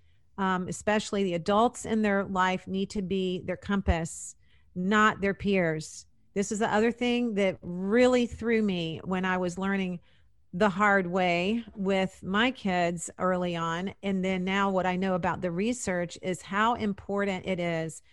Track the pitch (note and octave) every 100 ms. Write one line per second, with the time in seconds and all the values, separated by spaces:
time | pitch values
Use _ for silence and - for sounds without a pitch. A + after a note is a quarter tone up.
0 | - _ _ - F#3+ F#3 F3 F3+ - G#3+
1 | - G#3 G3 E3+ E3 G#3 A#3+ B3 - A3
2 | G#3+ G3 G3 F#3+ F#3 F#3 - F#3+ G3 G#3+
3 | F#3 G3 F#3 F3+ D#3+ F3 - G3+ F#3+ E3+
4 | E3 - - - - - _ - F#3 G#3+
5 | G#3+ - G3 G3 G3 G3 E3+ D#3 D#3 -
6 | - _ _ - G3+ G#3 A3+ G#3 A#3 A#3
7 | A#3+ A#3+ A#3+ G3+ G3 E3+ - F3 F#3+ A3+
8 | B3 B3+ A#3+ - A3 A3+ G#3 F3+ E3 D#3+
9 | - F#3 F#3 F#3 F3+ F3 F#3+ G3 F#3 F3
10 | - _ - _ _ F3 G#3 F3+ G#3 G3
11 | F3 F#3 F3+ E3+ F3+ A3+ A3+ - F#3+ G3
12 | F#3+ - - G3 A#3+ B3+ G3+ F3+ F3 F3
13 | - - F#3 F#3 F3+ E3+ E3 E3 G3 -
14 | G3 G3 F#3 F#3+ F3+ G3 G3 F#3+ F3+ F3+
15 | F#3+ F3+ F3 E3 F3+ E3+ G#3+ B3 - F3+
16 | F3 - - F3 - G3 A3 A#3+ G#3+ G3
17 | - G3+ G3+ F#3 - F#3 F3 E3 D#3+ -
18 | -